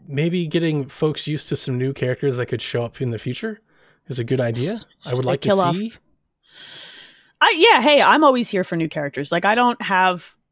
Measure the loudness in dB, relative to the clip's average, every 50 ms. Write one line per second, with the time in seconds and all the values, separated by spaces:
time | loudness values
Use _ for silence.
0 | -12 -10 -4 -2 -2 0 0 -2 -2 -2 -2 -2 0 0 -2 -2 -4 -6 -6 -2
1 | -2 -2 -2 -2 -6 -6 -6 -6 -6 -6 -6 -6 -4 -4 -4 -2 -2 -4 -4 -4
2 | -4 -4 -4 -2 -2 -2 -2 -2 -4 -4 -4 -6 -6 -4 -4 -4 -4 -6 -6 -6
3 | -6 -6 -6 -6 -6 -8 -8 -8 -8 -10 -10 -10 _ _ _ _ _ _ _ _
4 | _ -10 -8 -6 -4 -2 -2 0 0 -2 -2 -2 -2 -4 -4 -6 -10 _ _ _
5 | -12 -6 -6 -4 -2 -2 -2 -2 0 2 2 4 4 2 0 -2 -4 -8 -10 -14
6 | _ _ _ _ _ _ _ _ _ _ _ -20 -20 -20 -20 -20 -20 -20 -20 -20
7 | -20 -20 -20 _ _ _ _ 2 2 2 4 6 6 6 6 6 6 6 6 6
8 | 6 6 6 6 6 4 4 4 0 -2 -2 -2 -2 -2 -2 -4 -4 -4 -4 -6
9 | -6 -6 -6 -6 -6 -2 -2 0 2 2 2 4 2 2 0 -2 -4 -2 2 2
10 | 2 2 2 -2 -6 -16 _ _ _ _